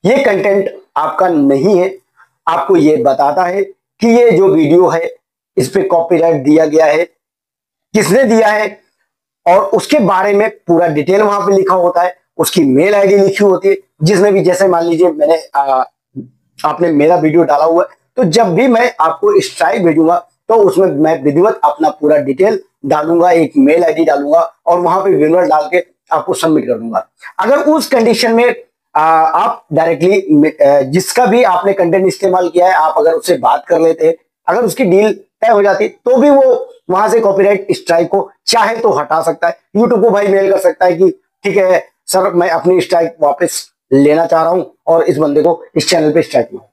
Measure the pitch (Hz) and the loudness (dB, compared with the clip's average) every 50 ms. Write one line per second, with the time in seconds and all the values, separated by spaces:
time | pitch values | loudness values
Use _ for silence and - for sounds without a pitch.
0 | - 185 247 269 277 240 202 185 196 208 196 196 196 - - - _ _ _ - | 0 2 0 2 2 0 0 0 0 0 0 0 -2 -4 -8 -14 _ _ _ -4
1 | 151 156 - - 190 180 170 151 143 139 139 135 139 196 208 175 180 196 190 - | -4 -4 -2 -2 -2 0 0 0 2 2 0 2 2 2 2 2 0 -2 -6 -10
2 | _ _ _ _ - _ _ _ _ - 165 170 170 - 196 165 143 151 156 135 | _ _ _ _ -20 _ _ _ _ -4 -4 -4 0 0 0 2 4 2 2 2
3 | 123 139 135 135 143 139 147 185 185 175 180 196 196 - - _ _ _ _ _ | 2 0 0 0 0 -2 0 -2 -2 -2 -2 -6 -6 -8 -10 _ _ _ _ _
4 | - 233 226 240 240 233 175 160 196 190 190 160 160 147 156 175 185 165 160 165 | 0 2 4 4 4 4 4 4 2 2 2 2 2 2 4 4 2 2 0 -2
5 | 170 - - _ _ _ _ _ _ _ _ - - - - 196 - - 180 165 | -6 -8 -12 _ _ _ _ _ _ _ _ -6 -6 -2 -4 -4 -2 0 -2 -2
6 | 165 - 185 160 165 165 165 147 131 143 151 160 156 151 147 156 160 151 147 156 | 0 0 0 0 2 0 0 0 0 2 2 2 2 2 2 2 2 2 0 0
7 | 175 - _ _ _ _ _ _ _ _ _ _ _ _ _ _ _ _ _ 214 | -4 -6 _ _ _ _ _ _ _ _ _ _ _ _ _ _ _ _ _ -2
8 | 208 147 185 254 269 220 226 220 220 208 214 214 214 202 - - _ _ _ _ | 0 2 2 2 2 2 2 2 2 2 0 -2 -4 -6 -8 -14 _ _ _ _
9 | _ _ _ _ _ _ _ _ _ - 175 202 - 196 - 214 - - - 302 | _ _ _ _ _ _ _ _ _ 2 2 2 2 0 -2 -4 -2 0 0 0
10 | 220 208 196 185 190 208 202 202 214 220 220 _ _ - 170 165 175 170 151 147 | 2 2 0 0 0 0 0 0 0 -2 -4 _ _ -2 0 0 2 0 -2 -2
11 | 143 165 190 202 214 208 202 202 202 202 196 190 185 190 185 185 175 175 175 170 | -2 0 0 0 0 0 -2 -2 -2 0 0 0 0 0 0 0 0 0 0 0
12 | 175 180 - _ _ _ _ - 160 - - 190 156 139 127 135 160 202 208 202 | -2 -2 -4 _ _ _ _ -6 -6 -2 0 0 0 2 2 2 2 2 2 2
13 | 202 190 196 202 196 190 196 - 208 202 185 170 180 196 196 - _ _ _ _ | 2 2 2 2 2 0 0 0 0 0 0 0 0 -2 -2 -2 _ _ _ _
14 | 156 165 180 165 196 208 196 196 160 180 180 180 196 190 180 170 170 170 170 160 | -2 0 2 2 2 2 2 0 0 0 0 0 0 0 0 0 -2 -2 0 0
15 | 180 175 156 151 151 151 165 160 160 - - 143 139 139 135 127 123 - _ _ | 0 0 0 0 0 0 0 -2 -2 -6 -4 -4 -2 0 -2 -2 -2 -6 _ _
16 | _ _ _ 127 113 127 _ _ _ _ _ - - 156 151 - 175 170 160 143 | _ _ _ -18 -18 -18 _ _ _ _ _ -6 -6 -6 -2 -2 -2 0 0 2
17 | 147 - - - 156 156 147 175 165 143 147 143 156 165 165 175 180 - _ _ | 2 2 2 2 0 0 2 2 2 2 0 0 0 0 0 0 -2 -2 _ _
18 | _ _ _ - 254 170 151 233 233 196 165 175 262 269 233 220 240 247 - - | _ _ _ -2 -2 0 2 0 0 0 0 0 0 2 2 0 0 -2 -2 -2
19 | - 165 165 - - 208 202 196 - - - - 170 170 196 226 180 170 156 156 | -2 -2 -2 -2 -2 0 0 0 -2 -2 -6 -4 -2 -2 -2 0 0 0 0 2
20 | 160 160 175 175 - _ _ _ _ _ 220 233 202 185 135 165 190 180 151 139 | 2 2 0 -2 -4 _ _ _ _ _ 0 2 2 2 2 0 0 0 0 0
21 | 156 156 165 151 135 147 139 151 180 220 220 - - 147 147 - 160 151 147 - | 0 0 -2 -2 -2 -2 0 2 0 0 0 0 -2 -4 -2 0 -2 -4 -2 -2
22 | 147 147 151 147 139 135 135 131 185 208 - 190 - _ _ _ - 139 151 151 | 0 0 0 0 0 -2 -2 0 0 0 0 -4 -8 _ _ _ -6 -4 -4 -2
23 | 151 160 170 170 170 180 175 170 160 - - 143 131 139 156 170 175 160 151 156 | -2 -2 0 2 2 2 2 2 0 0 0 0 2 2 2 2 0 0 0 0
24 | 165 147 143 143 143 143 151 170 165 - _ _ _ - 170 180 175 170 175 190 | 0 0 0 -2 -2 0 0 0 0 -2 _ _ _ -2 -2 0 0 -2 -2 -2
25 | 196 196 170 147 147 156 165 180 180 175 156 151 147 - - 180 170 _ _ _ | 0 0 0 2 2 2 2 0 2 0 0 -2 -2 -2 -4 -4 -4 _ _ _
26 | _ _ - 156 - - 165 - - 165 156 151 - 117 120 110 113 117 110 - | _ _ -6 -6 -4 -4 -6 -4 -2 0 0 0 -2 -2 -6 -6 -6 -6 -6 -6
27 | - _ _ _ - - - - 196 214 269 294 339 - 302 320 - - 269 247 | -8 _ _ _ -20 -20 -8 -6 -2 0 0 0 2 0 0 0 0 -2 0 0
28 | 226 226 220 - - 226 226 226 240 240 - - - _ _ _ _ _ _ 151 | 2 0 0 0 0 0 0 2 0 0 -2 -4 -12 _ _ _ _ _ _ -2
29 | 156 160 160 160 160 160 - 226 233 233 226 - _ _ 156 156 160 165 170 139 | 0 2 2 2 2 0 0 -2 -2 -2 -4 -8 _ _ -2 -2 0 0 -2 0
30 | 160 185 202 202 - - 311 294 147 156 - - 147 139 143 143 135 131 143 185 | 0 0 0 0 0 0 2 2 2 0 0 0 2 2 2 2 0 0 -2 -4
31 | 180 - - - 247 202 208 240 247 202 180 180 180 196 190 196 180 170 165 190 | -4 -2 -2 -2 0 2 2 2 2 2 0 -2 -2 -2 -2 0 -2 0 0 0
32 | 190 185 - - 196 190 180 185 180 170 160 175 175 185 185 160 156 156 151 143 | 0 -2 -2 -2 -2 -2 0 0 -2 0 0 0 2 2 2 2 0 0 0 0
33 | 147 165 165 160 - - 175 135 - - - 147 - - 175 165 165 165 160 165 | 0 0 0 -2 -2 -2 -2 0 0 -2 -2 -2 -2 -2 -2 0 2 0 0 0
34 | 160 160 165 - _ _ _ _ _ - 170 220 240 208 151 - 262 185 170 196 | 0 -2 -2 -2 _ _ _ _ _ -4 -2 -2 -2 -4 -2 -2 0 2 2 2
35 | 208 214 202 - - _ _ _ - 226 233 202 196 202 190 - 208 220 - _ | 2 0 -2 -4 -10 _ _ _ 0 0 2 2 2 0 0 -2 -4 -6 -6 _
36 | _ 240 254 262 262 294 285 277 269 262 247 - - - - _ _ - 180 185 | _ -2 0 2 4 4 4 4 4 2 0 -2 -4 -12 -18 _ _ -4 -2 -2
37 | 214 214 208 226 - 196 196 196 190 202 208 190 196 - 190 - - - 170 170 | 0 0 0 0 0 0 0 2 0 0 0 -2 -2 -6 -6 -6 -2 -2 -2 -2
38 | 175 - - 196 - - _ _ _ - - 233 214 202 226 226 226 220 175 147 | 0 0 -2 -4 -4 -6 _ _ _ -2 -2 0 0 -2 -4 -2 -2 -2 -2 -2
39 | 143 123 151 160 165 165 160 - - 170 165 _ _ _ _ 202 233 240 240 214 | -4 -4 -4 -2 -2 -4 -4 -2 -4 -4 -4 _ _ _ _ 0 0 0 2 2
40 | 196 233 196 202 202 196 190 196 196 196 196 185 - 180 160 _ 185 180 175 160 | 2 0 0 0 0 0 0 0 0 0 -2 0 0 -2 0 _ 0 0 2 2
41 | 190 185 - _ _ _ _ _ _ 202 175 202 190 185 185 160 - _ _ _ | 0 0 0 _ _ _ _ _ _ -2 -2 0 0 2 0 0 -2 _ _ _
42 | _ - - 185 185 180 170 175 175 180 160 - - 175 185 180 - - 180 170 | _ -4 -4 -2 -2 0 0 0 -2 0 -2 -2 0 0 0 0 0 0 -2 -2
43 | 170 156 - _ 156 143 139 - 180 - - - - _ _ _ _ _ 131 135 | -2 -2 -4 _ -2 -2 0 -2 -4 -6 -6 -10 -14 _ _ _ _ _ 0 2
44 | 139 151 151 160 170 170 170 160 160 165 175 185 165 - _ _ _ 160 165 165 | 2 2 2 2 0 0 0 0 0 0 -2 -2 -4 -6 _ _ _ 0 0 0
45 | 156 151 - 143 156 147 143 151 147 170 170 - - - _ 160 - - 180 165 | 2 0 0 0 -2 0 0 0 0 0 -2 -2 -8 -8 _ -6 -4 -2 -2 0
46 | 156 151 147 165 151 - - 127 113 - - 123 - _ | 0 0 0 0 -2 0 -2 -4 -4 -4 -10 -20 -20 _